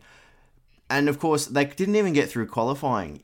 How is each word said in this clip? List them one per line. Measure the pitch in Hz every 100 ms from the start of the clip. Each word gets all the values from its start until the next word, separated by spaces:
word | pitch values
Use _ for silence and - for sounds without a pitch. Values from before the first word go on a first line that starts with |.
| - - - _ _ _ _ _ _
And | 135 147
of | 143
course, | 165 147 -
they | 139 139
didn't | - 190 208
even | 196
get | 143 -
through | 120 107
qualifying | - 117 143 143 113 82 73